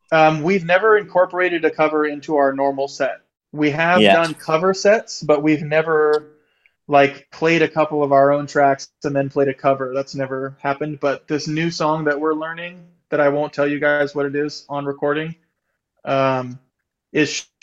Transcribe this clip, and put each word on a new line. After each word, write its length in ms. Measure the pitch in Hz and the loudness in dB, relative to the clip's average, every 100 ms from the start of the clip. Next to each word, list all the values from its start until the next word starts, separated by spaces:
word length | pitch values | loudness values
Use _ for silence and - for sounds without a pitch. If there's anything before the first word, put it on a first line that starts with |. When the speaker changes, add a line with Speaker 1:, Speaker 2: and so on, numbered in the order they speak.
| _ | _
Speaker 1:
Um, 320 | 160 156 160 | 2 4 2
we've 220 | 156 196 170 | 0 -2 0
never 320 | 185 220 214 | 2 4 2
incorporated 680 | 170 180 180 180 180 170 156 | 2 0 0 0 -2 0 -2
a 60 | |
cover 340 | 151 156 151 151 | 0 0 0 -4
into 300 | 147 139 151 | -6 -4 0
our 160 | 139 | 0
normal 340 | 135 139 139 139 | 0 -2 -2 -6
set. 300 | - 131 - _ _ _ | -4 -6 -6 _ _ _
We 180 | 147 151 | -4 -2
have 300 | 147 165 185 | 0 2 4
Speaker 2:
Yeah. 120 | 208 165 | 6 4
Speaker 1:
done 120 | 165 | 2
cover 400 | 151 - 160 185 | -4 -2 0 0
sets, 480 | 190 202 214 - - | 2 2 2 0 -6
but 200 | 151 147 | 0 2
we've 180 | 151 151 | 2 0
never, 680 | 151 156 160 156 151 151 - _ _ _ _ _ - | 0 -2 0 2 2 0 -4 _ _ _ _ _ 2
like, 400 | 143 139 139 - | 4 4 2 -18
played 300 | - 160 165 | -4 0 2
a 60 | 156 | 2
couple 340 | 160 151 151 | 0 -2 0
of 80 | 143 | 2
our 200 | 139 139 | 4 4
own 140 | 143 143 | 2 0
tracks 420 | 147 139 139 - _ 151 | 2 2 2 -6 _ -4
and 100 | 139 | -2
then 140 | 139 | -2
played 180 | 143 139 | 0 0
a 60 | |
cover. 400 | 135 143 135 131 131 | 0 0 0 -2 -6
That's 180 | 135 139 | -6 -8
never 420 | 131 131 135 135 | -6 -6 -8 -6
happened. 400 | 143 139 151 143 | -6 -4 -6 -4
But 280 | 143 123 - | -4 -4 -4
this 180 | 151 156 | -6 -4
new 240 | 156 170 | -4 -4
song 320 | 170 156 156 151 | -2 -2 -2 -2
that 140 | 143 | -2
we're 140 | 156 156 | -2 -4
learning, 500 | 160 165 175 175 170 _ _ | -6 -12 -14 -16 -20 _ _
that 100 | 151 | 0
I 80 | 143 | 2
won't 240 | 143 147 | 0 -2
tell 140 | - 143 | -2 -2
you 120 | 147 | 0
guys 340 | 147 147 143 | 0 0 0
what 120 | 147 143 | -2 -4
it 100 | 143 | -2
is 300 | 147 - - | -4 -8 -10
on 160 | 143 143 | -8 -6
recording, 500 | 139 147 147 160 165 _ _ _ _ _ _ | -4 -4 -4 -6 -12 _ _ _ _ _ _
um, 560 | - 135 135 131 127 127 _ _ _ _ _ | -4 0 0 0 -6 -12 _ _ _ _ _
is 340 | 156 147 - - _ | -2 -2 -4 -12 _